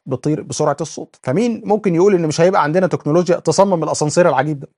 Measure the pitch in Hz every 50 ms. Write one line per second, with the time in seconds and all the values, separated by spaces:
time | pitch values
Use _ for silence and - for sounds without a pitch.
0 | _ - 131 123 - 147 151 151 - - 123 - 151 151 147 - 170 151 - -
1 | 156 - _ _ - - 131 180 233 247 226 214 226 190 208 220 214 202 170 160
2 | 180 208 202 175 170 156 147 - 165 185 196 185 151 147 156 185 190 175 - 135
3 | - 147 147 175 180 156 170 - - - 156 - 196 202 190 165 156 156 147 -
4 | 156 151 147 175 175 170 139 127 139 151 156 135 147 - _